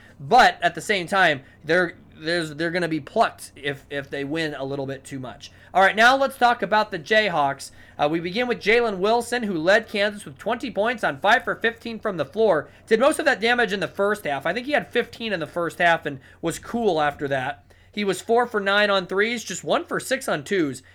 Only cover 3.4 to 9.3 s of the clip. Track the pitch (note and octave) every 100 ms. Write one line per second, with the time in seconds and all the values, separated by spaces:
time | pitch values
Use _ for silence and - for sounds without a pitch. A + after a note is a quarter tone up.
3.4 | - - C#3+ C#3 - C#3+ C3+ C#3+ C#3 D#3+
4.4 | D#3+ C#3+ C3+ C#3 C3+ C3+ - C3+ B2 G#2+
5.4 | - - - F3+ F#3+ G3 A#3 C4+ C4+ C4+
6.4 | A#3+ A#3+ F#3+ G#3+ G#3+ F#3 D3 G#3+ G#3 E3
7.4 | C#3 C3+ - - - - D3 E3 E3+ F#3+
8.4 | B3 G#3 G3 A#3 A#3+ F#3+ G3+ A#3 A#3